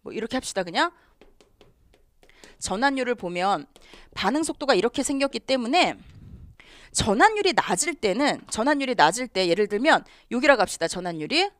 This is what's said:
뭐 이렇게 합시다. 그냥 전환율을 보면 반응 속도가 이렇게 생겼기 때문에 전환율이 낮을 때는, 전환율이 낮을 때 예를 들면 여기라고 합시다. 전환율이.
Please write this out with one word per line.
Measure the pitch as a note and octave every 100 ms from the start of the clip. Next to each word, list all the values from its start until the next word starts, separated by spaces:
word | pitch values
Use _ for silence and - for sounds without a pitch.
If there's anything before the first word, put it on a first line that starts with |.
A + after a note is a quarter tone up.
뭐 | -
이렇게 | - A3+ C4
합시다. | - -
그냥 | F3 F#3+ E4+ F4 _ _ - _ _ _ - _ _ _ _ _ _ _ - -
전환율을 | - F#3+ C4+ C4+ B3
보면 | A#3+ F3+ F3 F#3 F3+ - - - - -
반응 | - F#3+ C#4+
속도가 | D#4+ D#4 C4+
이렇게 | G#3+ A3 -
생겼기 | C4 C#4 C#4 A#3
때문에 | - C4+ A#3 E4+ A#3 A#2 - - - - - - - - -
전환율이 | - - G3+ G4+ G#4+ G4
낮을 | B3+ - - E4
때는, | D#4 G#3 F#3+ C#4+ D#3+ -
전환율이 | - A#3+ D4 C4
낮을 | A#3+ D3 G#3 B3+
때 | F#3+ F#3
예를 | E3+ G#3
들면 | G#3 C#4+ A3 - - _
여기라고 | A#3 C#4+ C4
합시다. | F#3 - E3
전환율이. | F#3 F3+ E3 D3+ D4 G4